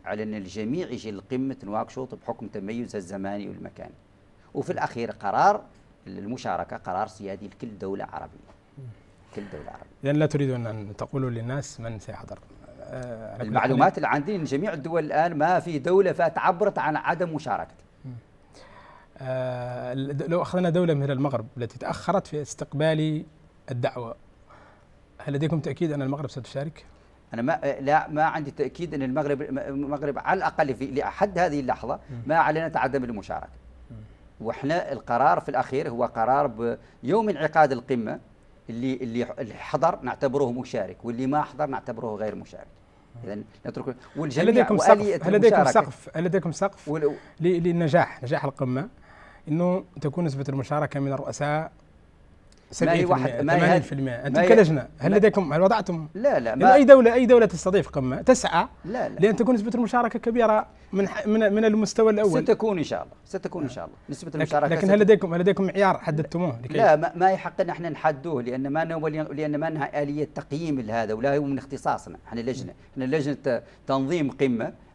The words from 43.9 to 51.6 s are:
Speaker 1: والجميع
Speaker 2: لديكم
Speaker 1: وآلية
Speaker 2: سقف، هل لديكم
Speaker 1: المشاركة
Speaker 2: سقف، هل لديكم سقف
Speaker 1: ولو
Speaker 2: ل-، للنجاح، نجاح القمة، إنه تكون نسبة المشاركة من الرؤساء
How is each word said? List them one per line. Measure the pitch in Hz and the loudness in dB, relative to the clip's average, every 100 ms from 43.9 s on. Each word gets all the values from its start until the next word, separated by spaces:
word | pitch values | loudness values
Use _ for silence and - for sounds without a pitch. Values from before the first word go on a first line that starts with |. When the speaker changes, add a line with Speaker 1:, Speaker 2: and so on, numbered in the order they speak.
| 123 - 143 | -12 -12 -8
Speaker 1:
والجميع | 151 127 208 | -4 2 4
Speaker 2:
لديكم | 233 - 208 | 6 4 4
Speaker 1:
وآلية | 226 214 208 170 | 8 6 6 0
Speaker 2:
سقف، | 165 | 2
هل | |
لديكم | 208 220 190 | 6 6 8
Speaker 1:
المشاركة | 135 | 6
Speaker 2:
سقف، | 214 165 - - 156 | 4 2 -4 -10 -4
هل | |
لديكم | 175 185 175 | -2 0 -2
سقف | 147 196 - - | -2 -4 -4 -6
Speaker 1:
ولو | 156 147 143 - - | -2 -2 -2 -10 -2
Speaker 2:
ل-، | 170 | 0
للنجاح، | 175 175 170 165 170 - - | 2 2 2 4 4 2 -4
نجاح | 123 156 143 | -6 -4 -4
القمة، | - 131 127 202 - - - - - - | -4 -4 -4 -6 -12 -20 -20 -20 -18 -4
إنه | 156 175 185 - - | 0 0 0 -4 -8
تكون | 147 160 170 | -6 -2 -2
نسبة | 135 139 | -2 -4
المشاركة | 135 120 147 147 143 | -6 -2 -2 -2 -2
من | 139 | -4
الرؤساء | 135 143 - 147 151 | -4 -6 -4 -2 -2